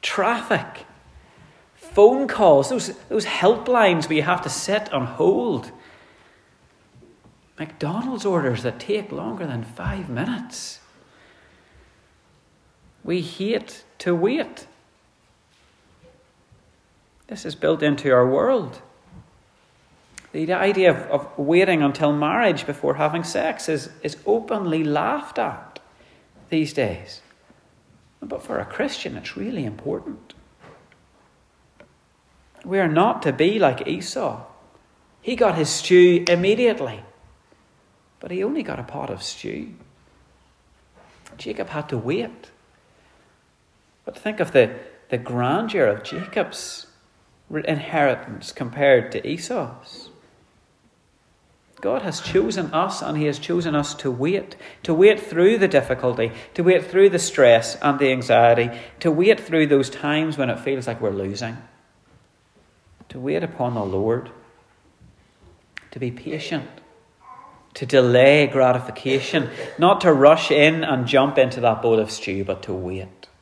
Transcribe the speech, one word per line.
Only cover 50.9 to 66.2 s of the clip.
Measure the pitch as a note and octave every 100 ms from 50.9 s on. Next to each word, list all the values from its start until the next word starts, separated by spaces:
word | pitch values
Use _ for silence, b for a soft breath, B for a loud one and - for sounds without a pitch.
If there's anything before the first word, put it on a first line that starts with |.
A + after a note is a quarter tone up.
| _ _ _ _ _ _ _ _ _
God | G3 B3
has | G3+ D#3
chosen | - E3 A3 A3 D#3+
us, | D#3 F#3+ -
and | - D3+
he |
has | D3+ C#3
chosen | - F3 E3+
us | D3 C#3+
to | - C#3
wait, | A#2+ C#3+ F#3+ - - B B
to | -
wait | D#3+ G3+ G#3
through | - D#3+ F#3 A3+
the | F#3+
difficulty, | D3 - B2+ B2+ A#2 A2+ B B
to | -
wait | F3 F3+
through | - F#3 G3
the | F3
stress | E3+ - B2+ A#2 A2+ -
and | D3 C#3
the | C#3
anxiety, | C3 B2 A2+ A#2 A#2 A#2+ A#2+ B B
to | E3+
wait | D3+ F#3 A3
through | - E3 D3+
those | C#3+ B2+
times | - D3 D3+ D#3+ C#3+
when | C3
it | G2+
feels | - C3+ B2
like | A#2
we're | A2
losing, | G2 G2 G2+ A#2 A#2+ - _ _ _ _ _ _ _ _ _ _ _ _ _ -
to | C3
wait | B2+ D#3
upon | - - B2
the | A#2+
Lord, | G2+ F#2+ G#2+ A#2 - - _ _ _ _ _ _ - _ _ _ - _ _ - _
to | -
be | B2
patient, | A#2+